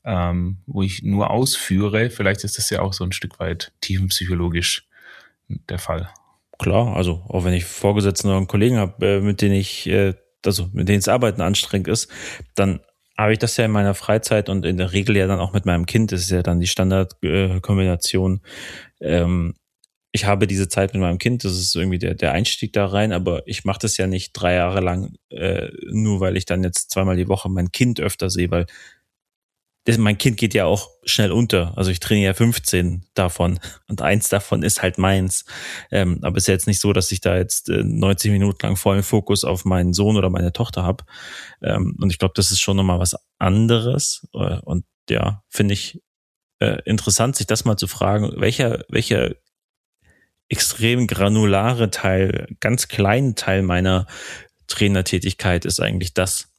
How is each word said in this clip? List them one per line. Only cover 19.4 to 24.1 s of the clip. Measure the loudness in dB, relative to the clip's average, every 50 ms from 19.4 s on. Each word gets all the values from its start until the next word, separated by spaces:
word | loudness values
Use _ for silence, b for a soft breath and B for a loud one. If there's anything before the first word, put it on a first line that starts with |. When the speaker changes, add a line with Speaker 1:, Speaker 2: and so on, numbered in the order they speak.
| 0 -2 -6 _ _ _ _ _ _ _ _ _ _ _
Speaker 2:
ich | -4 -2 0
habe | 2 2 2 2
diese | 0 2 -2 -2
Zeit | -2 0 0 0 0 0
mit | 0
meinem | 0 0 0
Kind, | 0 0 -2 -2 -2 -2
das | -4 -4
ist | -2 -2 -2 -2
irgendwie | 0 0 0 -2 -2
der, | -2 -4 -4
der | -2 -2 0 0
Einstieg | 0 0 -2 -2 -4 -6 -2 0
da | 0 0
rein, | 2 2 0 2 2 0
aber | 0 0 -2 -2 -2 -4
ich | -8 -10 -4 -4
mach | -4 -4
das | -2 -2 -4 -2
ja | 0 0
nicht | -2